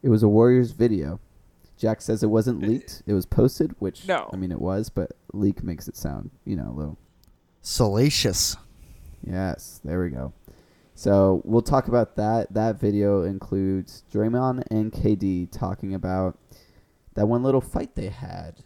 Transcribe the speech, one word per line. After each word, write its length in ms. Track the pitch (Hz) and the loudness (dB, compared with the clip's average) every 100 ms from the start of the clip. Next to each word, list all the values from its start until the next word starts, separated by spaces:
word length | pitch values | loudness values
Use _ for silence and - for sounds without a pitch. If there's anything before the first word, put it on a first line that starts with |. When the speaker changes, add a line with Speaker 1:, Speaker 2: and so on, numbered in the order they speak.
Speaker 1:
It 60 | 139 | 4
was 140 | 110 | 4
a 60 | 107 | 6
Warriors 440 | 107 117 127 120 | 8 8 6 4
video. 480 | - 120 104 71 85 - _ _ _ _ _ | 2 2 2 -4 -8 -14 _ _ _ _ _
Jack 260 | 110 110 | -2 -2
says 200 | - 113 | -2 0
it 40 | 107 | 2
wasn't 340 | 110 110 110 | 2 2 0
Speaker 2:
Uh, 40 | 101 | 0
Speaker 1:
leaked. 340 | 120 - - - | -2 -4 -16 -2
It 80 | |
was 100 | 101 | -2
posted, 500 | 92 - 131 - 156 - | 0 4 4 4 -2 -2
which, 280 | 98 - 190 | -8 -8 -4
Speaker 2:
No. 220 | 175 - | -4 -4
Speaker 1:
I 40 | 92 | -6
mean, 160 | 92 | -6
it 80 | 87 | -4
was, 300 | 90 95 110 | -2 -2 -4
but 220 | - 90 - _ | -6 -6 -8 _
leak 300 | - 98 95 | -2 0 0
makes 260 | 85 82 - | -6 -8 -10
it 80 | - | -10
sound, 340 | - 62 50 - | -8 -8 -10 -14
you 100 | - 95 | -8 -6
know, 120 | 53 | -6
a 60 | 62 | -8
little 220 | 76 80 _ _ _ _ _ _ | -10 -10 _ _ _ _ _ _
Speaker 3:
Salacious. 960 | - - 113 101 139 - 117 90 - - - - - - - - - | -10 2 2 4 2 2 0 0 -2 -4 -14 -20 -20 -20 -20 -18 -10
Speaker 1:
Yes, 540 | 90 95 78 - - | -6 -4 -6 -10 -16
there 180 | 71 87 | -8 -4
we 60 | 90 | -4
go. 220 | 64 65 - - - _ _ _ | -6 -10 -12 -20 -20 _ _ _
So 460 | - - 98 95 92 | -6 2 6 6 4
we'll 180 | - 113 | 2 2
talk 260 | 113 139 127 | 4 0 2
about 280 | 120 110 - | 2 0 -2
that. 360 | 107 113 104 | 0 0 -2
That 260 | 98 113 104 | -2 -2 0
video 420 | 101 101 101 101 | 0 2 2 2
includes 800 | 90 98 - 98 95 95 92 - _ | 0 -4 -6 -4 -2 -2 -6 -14 _
Draymond 520 | 107 110 123 131 127 - | -2 0 0 0 -2 -4
and 220 | 110 110 | -2 -2
K 220 | - - | -2 0
D 320 | 104 98 92 90 | 0 0 -2 -4
talking 480 | - 95 95 98 | -6 -6 -6 -8
about 440 | 95 90 92 92 - _ - _ _ _ _ - | -6 -4 -2 -2 -6 _ -20 _ _ _ _ -14
that 120 | - 107 | -2 2
one 160 | 120 | 2
little 180 | 131 135 | 2 0
fight 320 | - - - - | 0 -6 -6 -8
they 120 | 95 | -10
had 540 | - 90 87 82 82 | -10 -14 -14 -16 -18